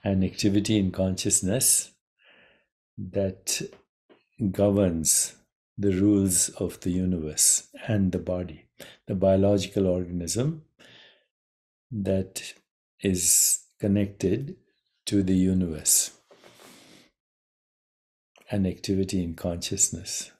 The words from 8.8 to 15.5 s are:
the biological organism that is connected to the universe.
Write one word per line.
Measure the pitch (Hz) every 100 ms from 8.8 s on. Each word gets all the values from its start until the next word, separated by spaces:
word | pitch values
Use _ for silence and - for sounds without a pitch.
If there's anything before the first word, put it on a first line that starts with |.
| - - -
the |
biological | 98 95 95 98 101 92 - 95
organism | 90 87 87 85 101 139 165 - _ - - - _ _ _ _ _ _ _ _
that | 113 98 95 95 - - - _ _ _ _
is | 101 90 92 - - - _ _
connected | 107 101 101 - 95 117 139 - _ _ _ _ -
to | 104
the | 92
universe. | 95 92